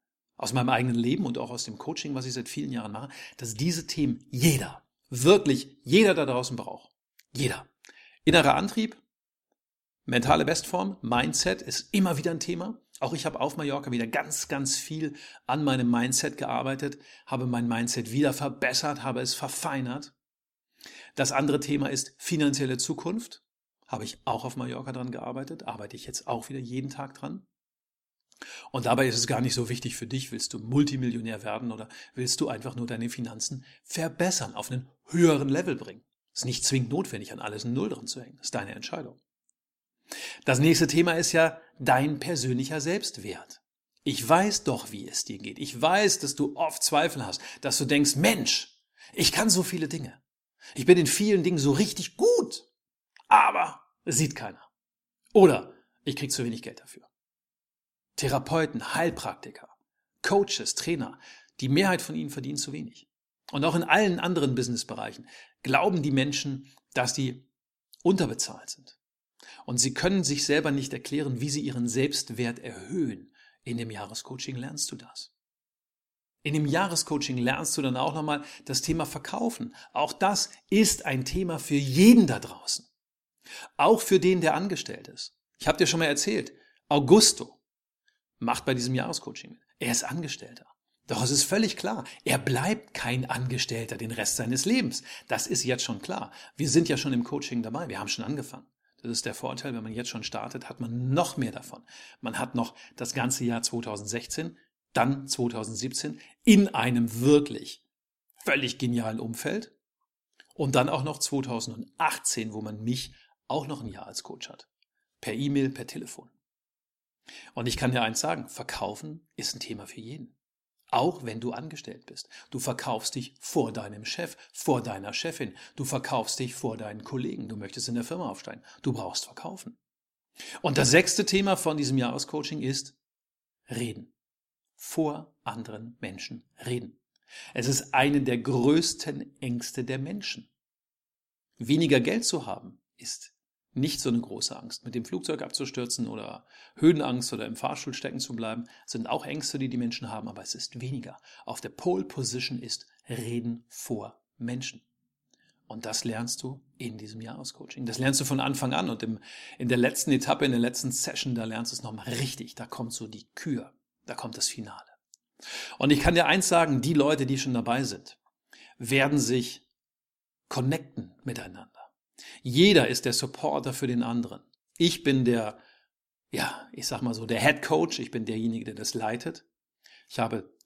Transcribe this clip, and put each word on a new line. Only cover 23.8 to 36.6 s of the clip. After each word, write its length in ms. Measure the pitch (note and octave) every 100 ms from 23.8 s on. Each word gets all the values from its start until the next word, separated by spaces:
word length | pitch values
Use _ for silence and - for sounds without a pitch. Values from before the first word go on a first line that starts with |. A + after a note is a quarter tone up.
| -
Habe 180 | A#2+ A#2+
ich 140 | - -
auch 200 | - C3
auf 100 | C3
Mallorca 360 | B2 B2 C3+
dran 200 | C3 B2
gearbeitet, 560 | A#2+ B2 C3 C#3 D#3+ -
arbeite 280 | G#2 G2+ A2
ich 100 | -
jetzt 220 | A#2 -
auch 220 | A#2+ -
wieder 100 | C3+
jeden 300 | A#2+ B2+ C#3
Tag 240 | C#3 C#3
dran. 320 | - - G3 - _ _ _ _ _ _ _ _ - - - -
Und 140 | C3 A#2
dabei 220 | A#2+ C3+
ist 100 | A#2
es 100 | A2+
gar 140 | A#2
nicht 120 | B2+
so 160 | B2 A#2
wichtig 260 | A#2+ A#2+ -
für 120 | A#2
dich, 240 | C3+ C3
willst 220 | A2+ -
du 60 | A#2
Multimillionär 840 | A2 C3+ C#3+ C3 B2 A#2 A2+ G#2+
werden 280 | G#2+ G#2+ A#2+
oder 180 | A2 G#2+ - -
willst 280 | - B2 -
du 60 | C#3+
einfach 280 | A2 B2 B2
nur 120 | A#2
deine 220 | A2+ A#2
Finanzen 560 | - A2+ A2 - C3 - -
verbessern, 720 | - - D#3+ - F3+ F#3 A2 G#2+
auf 160 | -
einen 180 | B2+ C3 _ -
höheren 420 | E3+ E3+ C#3+ C#3+
Level 260 | C#3+ F3+ C3+
bringen. 280 | - - _ _ _
Ist 120 | - B2+
nicht 200 | B2